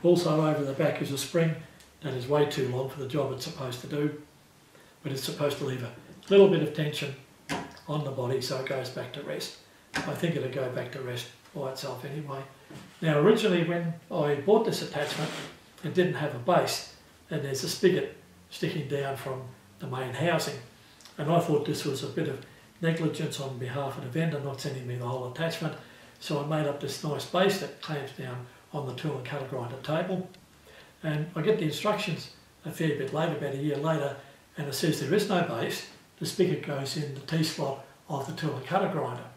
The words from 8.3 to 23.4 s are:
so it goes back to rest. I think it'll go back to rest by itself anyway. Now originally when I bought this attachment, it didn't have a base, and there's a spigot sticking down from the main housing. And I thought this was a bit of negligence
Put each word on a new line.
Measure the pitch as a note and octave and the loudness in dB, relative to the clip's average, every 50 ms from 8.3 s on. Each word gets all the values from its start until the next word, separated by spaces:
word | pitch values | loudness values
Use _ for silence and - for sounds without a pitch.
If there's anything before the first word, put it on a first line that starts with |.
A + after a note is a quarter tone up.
| C3 B2 | 0 0
so | - - C#3+ C3 | 0 -2 -4 -4
it | C3 | -2
goes | - C#3 B2+ B2 - | -2 -2 -2 -4 -4
back | - - - - - | -6 -8 -8 -8 -8
to | C#3+ | -10
rest. | C#3+ - - - - - - - - - - - - - - | -8 -6 -6 -6 -6 -8 -10 -14 -20 -20 -20 -20 -20 -6 -6
I | - - - C#3+ | -4 -4 -2 -2
think | B2+ F3+ D#3+ D3 | 0 0 0 0
it'll | C#3 B2+ B2+ | 0 -2 -2
go | B2 C#3 B2+ B2 | -2 -2 -4 -2
back | B2 B2 B2 - | -4 -4 -6 -6
to | - C#3 | -8 -8
rest | B2+ B2 B2 A#2+ - - - - - - - | -6 -6 -6 -6 -8 -10 -14 -20 -20 -14 -8
by | - C#3 C3 | -6 -6 -6
itself | C3 - - C#3 B2+ A#2+ - | -6 -6 -8 -8 -8 -8 -8
anyway. | C#3 C#3+ D3+ D3+ C#3 C3+ C#3 C3+ - - - - - - - - - - - | -8 -8 -8 -8 -8 -8 -8 -10 -12 -16 -20 -20 -18 -18 -18 -16 -18 -10 -2
Now | - D#3+ D3+ D3 | 0 4 6 8
originally | D3+ G#3 A#3 A3+ A3 G3+ F3+ F3 E3 | 8 8 8 8 6 4 4 4 4
when | E3+ F3 E3+ E3+ E3 D#3+ - - - | 2 2 0 0 -2 -4 -6 -8 -6
I | G3+ E3+ D3 D3 D3 | -2 0 2 2 2
bought | C#3 - F#3+ G#3+ A#3 A3+ | 2 6 6 6 6 6
this | - - - | 2 0 -2
attachment, | D#3 - - D3 C#3+ C#3+ - D#3 D#3 - - - D3 - - - - - - - | -4 -4 -4 -4 -4 -2 -2 -4 -4 -4 -4 -8 -10 -12 -14 -18 -20 -20 -20 -8
it | - D#3 - | -8 -2 2
didn't | F#3 F3+ F3+ C#3+ | 4 4 4 2
have | B2 D3+ C#3+ B2+ | 0 -2 -4 -4
a | B2 | -2
base, | A#2+ - F3+ D3+ C3 - - - - - - - - - - - - - | 2 4 4 4 4 2 -2 -4 -6 -10 -16 -20 -20 -20 -20 -20 -12 -6
and | E3+ D3 | -4 -4
there's | C3+ C3+ C3 - - | -2 -2 -4 -2 -2
a | - | -4
spigot | - - - F#3 F3+ - - - - - - - - - - - | -2 6 6 6 6 6 0 -2 -8 -14 -20 -20 -20 -20 -20 -18
sticking | - - - E3+ - E3 C3+ B2+ | -8 -4 -4 -2 -2 -2 -4 -2
down | C#3+ C#3 C#3 C#3 C3 | -2 -2 -2 -2 -4
from | A#2+ - C3+ C3 B2+ B2+ - - - - - - - | -4 -6 -6 -6 -8 -8 -12 -16 -18 -20 -20 -14 -12
the | - | -8
main | C3+ B2+ C3 C3 B2 | -6 -6 -4 -4 -6
housing. | A#2 B2 D#3 F3 E3+ D#3+ - D3 - - - - - - - - - - - - - | -2 0 2 2 4 2 0 -2 -4 -8 -12 -16 -20 -20 -20 -20 -20 -20 -20 -20 -10
And | - D3+ C#3+ | -6 0 4
I | E3+ E3+ | 4 4
thought | E3 - D3+ C#3+ - | 6 6 2 2 2
this | - D3+ - - | 2 -2 -2 -2
was | D3+ C3 A#2+ | -2 -4 -2
a | - B2 | -4 -4
bit | - F3 D#3 C#3+ | -4 -2 -2 -2
of | C3+ - - - - - - - - - | -4 -6 -10 -16 -20 -20 -20 -20 -10 0
negligence | E3+ E3 D#3+ - E3 D3+ - - D#3+ C#3+ - - | 0 2 2 2 2 0 0 0 -4 -4 -4 -4